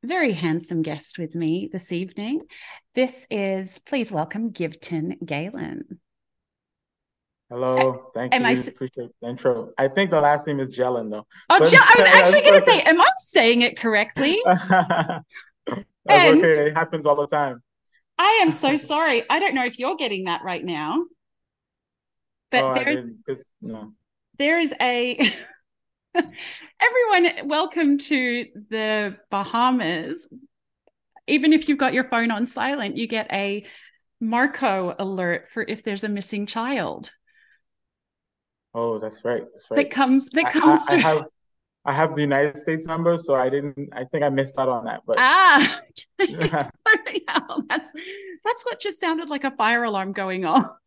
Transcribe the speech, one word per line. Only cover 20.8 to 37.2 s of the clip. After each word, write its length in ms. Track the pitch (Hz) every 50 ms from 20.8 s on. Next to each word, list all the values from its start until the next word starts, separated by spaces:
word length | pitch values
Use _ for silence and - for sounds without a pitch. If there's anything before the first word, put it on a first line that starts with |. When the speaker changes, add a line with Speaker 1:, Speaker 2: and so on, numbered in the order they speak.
| 151 151 190 302 349 - _ _ _ _ _ _ _ _ _ _ _ _ _ _ _ _ _ _ _ _ _ _ _ _ _ _ _ _
Speaker 1:
But 140 | - 247 131
Speaker 2:
Oh, 40 | 131
I 140 | 131 127 127
Speaker 1:
there's 180 | - - -
Speaker 2:
didn't, 160 | 120 117 113 - _
'cause, 180 | - - - - _ _ _
no. 320 | - - - 220 214 220 - _ _ _ _ _ _ _ _ _
Speaker 1:
there's 340 | 285 294 330 339 330 285 - -
a 380 | 247 247 247 240 240 247 247 -
<laughs> 960 | 269 220 - - - - - _ _ _ _ _ _ _ _ _ _ _ _
everyone, 1300 | 349 339 - - - - - - - - - _ _ - 494 480 508 480 440 403 359 339 339 - - - 285
welcome 500 | 294 302 359 - - 330 330 277 285 285
to 480 | 277 - 302 269 254 247 240 240 233 - _ 202 208 _
the 460 | 220 220 220 214 214 214 208 202 196 - _ _
Bahamas. 960 | - 196 202 - - 233 240 254 254 247 208 160 175 160 170 254 311 339 - - - 247 - _ _ _ _ _ _ _ _ _ _ _ _ _ _ - _
Even 260 | - 285 302 262 320
if 160 | 311 311 311 -
you've 100 | 294 277
got 140 | 277 254
your 160 | - 254 254 254
phone 220 | 247 233 226 233
on 160 | 226 208 233
silent, 500 | 240 - 254 226 262 277 294 220 202 -
you 100 | - 233
get 240 | 220 233 220 214 -
a 320 | - 196 202 202 196 208 202 - - - - - _ _ _ _ _ _
Marco 760 | 233 220 226 240 262 285 285 - 269 233 196 190 185 175 - -
alert 500 | 202 190 196 185 180 175 175 - - -
for 140 | - 233
if 220 | 214 - 226 220 _
there's 200 | 226 202 196 214
a 40 | 214
missing 380 | 208 202 190 - - 202 202
child. 640 | 202 - 226 226 254 277 247 170 104 - - - - _ _